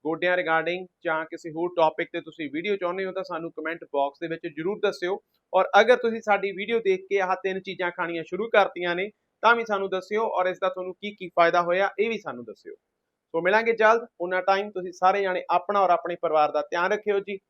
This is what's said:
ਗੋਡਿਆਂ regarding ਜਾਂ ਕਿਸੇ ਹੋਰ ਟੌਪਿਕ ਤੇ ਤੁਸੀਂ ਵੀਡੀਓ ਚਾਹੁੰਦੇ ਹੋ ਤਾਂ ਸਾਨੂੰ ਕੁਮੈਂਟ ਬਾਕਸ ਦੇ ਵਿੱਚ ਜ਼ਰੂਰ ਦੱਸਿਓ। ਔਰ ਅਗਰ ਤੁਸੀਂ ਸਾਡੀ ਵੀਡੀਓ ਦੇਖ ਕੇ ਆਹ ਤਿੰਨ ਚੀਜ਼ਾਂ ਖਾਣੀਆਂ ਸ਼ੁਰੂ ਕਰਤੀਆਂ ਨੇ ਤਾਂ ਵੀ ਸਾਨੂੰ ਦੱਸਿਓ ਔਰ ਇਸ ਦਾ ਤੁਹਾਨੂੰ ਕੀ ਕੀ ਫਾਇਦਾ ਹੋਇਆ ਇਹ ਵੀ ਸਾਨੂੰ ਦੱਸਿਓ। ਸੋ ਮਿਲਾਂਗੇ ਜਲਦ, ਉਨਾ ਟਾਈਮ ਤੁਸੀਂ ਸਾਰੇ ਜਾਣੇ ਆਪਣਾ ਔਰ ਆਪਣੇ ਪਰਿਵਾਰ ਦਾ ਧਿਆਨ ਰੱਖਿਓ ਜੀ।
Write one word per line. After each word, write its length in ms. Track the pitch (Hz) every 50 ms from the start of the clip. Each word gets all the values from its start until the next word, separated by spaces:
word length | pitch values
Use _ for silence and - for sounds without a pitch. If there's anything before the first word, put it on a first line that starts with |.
| _
ਗੋਡਿਆਂ 320 | 151 165 165 175 180 180
regarding 500 | 180 170 160 160 160 160 165 175 185 185 - _ _ _
ਜਾਂ 200 | 170 160 160 160
ਕਿਸੇ 260 | 156 170 160 - 170
ਹੋਰ 200 | 151 165 175 175 175
ਟੌਪਿਕ 320 | 175 160 156 - - 170 -
ਤੇ 80 | - 170
ਤੁਸੀਂ 280 | 156 160 151 - 160 139
ਵੀਡੀਓ 240 | 131 156 175 208 202
ਚਾਹੁੰਦੇ 280 | 196 180 175 180 190 190
ਹੋ 80 | 190
ਤਾਂ 100 | 180 190 180
ਸਾਨੂੰ 260 | 185 180 160 165 165
ਕੁਮੈਂਟ 320 | _ - 156 156 165 165 165
ਬਾਕਸ 340 | _ - 139 139 139 - _
ਦੇ 80 | 170 160
ਵਿੱਚ 180 | 165 165 -
ਜ਼ਰੂਰ 320 | 170 147 147 160 185 208 -
ਦੱਸਿਓ। 380 | 208 202 190 - 180 175 - - _ _ _ _ _ _
ਔਰ 160 | - 185 190 - - 202
ਅਗਰ 160 | 220 220 247
ਤੁਸੀਂ 240 | 240 247 226 226 226
ਸਾਡੀ 300 | 220 214 202 196 185 202
ਵੀਡੀਓ 260 | 190 185 208 208 233 226
ਦੇਖ 260 | 175 190 185 185 190 -
ਕੇ 120 | 196 196
ਆਹ 140 | 185 180 185 180
ਤਿੰਨ 180 | - 190 185 190
ਚੀਜ਼ਾਂ 300 | 190 196 185 165 185 175
ਖਾਣੀਆਂ 340 | 175 - 175 165 170 165 160
ਸ਼ੁਰੂ 240 | - 180 180 220 226
ਕਰਤੀਆਂ 460 | - 214 190 180 - 175 175 175 175
ਨੇ 120 | 175 196 214 _ _ _ _ _ _
ਤਾਂ 120 | - 220 233
ਵੀ 80 | 233 226
ਸਾਨੂੰ 240 | 214 208 196 196 190
ਦੱਸਿਓ 360 | 185 185 180 - 208 214 226 - - 180
ਔਰ 80 | 180
ਇਸ 120 | 185 180 180
ਦਾ 80 | 196 185
ਤੁਹਾਨੂੰ 260 | 185 185 185 185 180
ਕੀ 200 | _ - 208 208
ਕੀ 140 | _ 185 170
ਫਾਇਦਾ 340 | _ 180 170 165 170 175
ਹੋਇਆ 280 | 175 175 175 185 196 196 - -
ਇਹ 100 | 208 226
ਵੀ 100 | 226 202
ਸਾਨੂੰ 260 | 202 151 123 123 120
ਦੱਸਿਓ। 300 | 107 98 _ _ - -
ਸੋ 640 | _ _ _ _ _ _ _ _ _ _ _ - 165
ਮਿਲਾਂਗੇ 320 | 170 180 202 220 226 233
ਜਲਦ, 340 | 226 220 220 214 226 233 240 - _ _
ਉਨਾ 200 | 170 180 185 185
ਟਾਈਮ 300 | 180 190 190 190 208 208
ਤੁਸੀਂ 220 | 208 185 180 185
ਸਾਰੇ 300 | 180 - 185 185 190 202
ਜਾਣੇ 200 | 196 185 185 175 - -
ਆਪਣਾ 300 | 165 175 175 - 208 202
ਔਰ 100 | 196 175
ਆਪਣੇ 260 | 175 170 - 175 175 -
ਪਰਿਵਾਰ 300 | - 165 151 156 151 147
ਦਾ 100 | - 151
ਧਿਆਨ 300 | 143 - - 175 175 185
ਰੱਖਿਓ 260 | 214 208 - 208 202 196
ਜੀ। 160 | 196 - 202 196 _